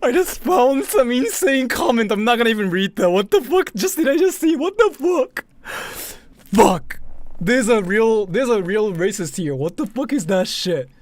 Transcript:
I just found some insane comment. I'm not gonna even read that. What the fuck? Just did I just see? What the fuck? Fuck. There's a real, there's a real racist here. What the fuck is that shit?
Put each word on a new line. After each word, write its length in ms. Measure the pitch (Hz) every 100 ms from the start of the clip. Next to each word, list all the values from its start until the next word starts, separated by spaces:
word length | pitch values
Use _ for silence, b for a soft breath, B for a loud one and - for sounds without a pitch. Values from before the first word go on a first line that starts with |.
I 80 | 294
just 300 | 339 370 -
found 440 | - 359 247 269 381
some 260 | 415 247
insane 560 | 247 453 - - 269 254
comment. 440 | - 339 233 214
I'm 120 | 208
not 140 | 214 240
gonna 120 | 233
even 220 | 220 196
read 240 | 180 190 -
that. 160 | 190
What 180 | 180 208
the 120 | 415
fuck? 300 | 254 349 359 208
Just 220 | 359 311
did 100 | 311
I 100 | 294
just 220 | 381 349
see? 160 | 320 311
What 220 | 320 392
the 120 | 427
fuck? 540 | 311 302 349 254 - - - B B B B B B B -
Fuck. 640 | - 196 202 180 - - - - - -
There's 300 | 175 247 220
a 120 | 233
real, 420 | 180 208 226 220 202
there's 240 | 175 254
a 140 | 226
real 300 | 175 208 214
racist 440 | 175 185 214 165 -
here. 180 | 165 135
What 220 | 151 180
the 80 | 285
fuck 260 | - 269
is 140 | 277 160
that 220 | 185 185
shit? 420 | - 185 165 127 -